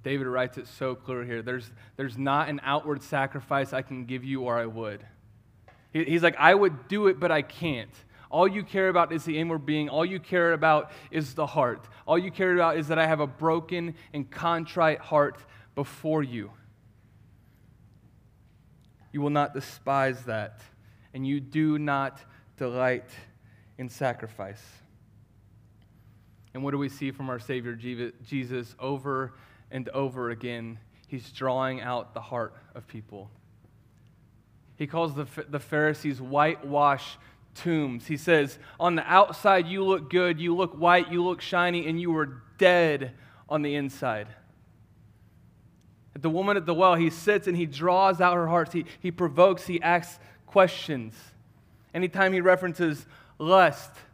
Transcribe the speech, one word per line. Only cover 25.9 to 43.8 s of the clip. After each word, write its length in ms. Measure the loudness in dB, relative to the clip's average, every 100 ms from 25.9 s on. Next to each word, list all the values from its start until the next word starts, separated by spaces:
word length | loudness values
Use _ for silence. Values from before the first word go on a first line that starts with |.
| _ -20 _ _ _ _
And 100 | -8
what 80 | -4
do 60 | -2
we 120 | -4
see 220 | -6 -8
from 180 | -6 -8
our 100 | -8
Savior 380 | -6 -6 -6 -10
Jev-, 340 | -10 -8 -8 -10 -8
Jesus 480 | -8 -6 -8 -10 -10
over 560 | -8 -6 -4 -6 -6 -12 -20 -20 -14
and 160 | -12 -8
over 420 | -4 -4 -4 -8
again? 480 | -6 -8 -8 -12 -14 -20 _ _
He's 240 | -14 -14
drawing 480 | -6 -2 0 -2 -4
out 340 | -6 -6 -8
the 60 | -14
heart 340 | -10 -8 -8 -10 -20
of 100 | -20 -16
people. 440 | -18 -16 -18 -18 -20 _ _ _ _ _ _ -20 _ _ _ _ _ _
He 100 | _
calls 300 | -6 -4 -4
the, 100 | -4
Ph-, 220 | -10 -12 -10
the 120 | -10
Pharisees 600 | -4 0 0 0 -6 -6
whitewash 960 | -2 0 2 0 -4 2 2 2 -6 -18 -20 _ _
tombs. 500 | -8 -2 -2 -2 -6 -8
He 100 | -6
says, 420 | 2 2 2 -6 -20 -2
"On 140 | 0
the 140 | 0 4
outside, 560 | 6 6 4 4 4
you 160 | 2 -2
look 240 | 0 0 0
good, 320 | 0 0 0
you 120 | -2
look 200 | 0 -2
white, 360 | 2 6 6 4
you 140 | -2
look 160 | -2 -4
shiny, 480 | -2 0 0 0 -4
and 140 | -4
you 120 | -2 -2
are 240 | -4 -8 -20 4
dead 560 | 6 6 4 0 -4 -12 -20 -20 -4
on 140 | -2
the 140 | -2
inside." 520 | -4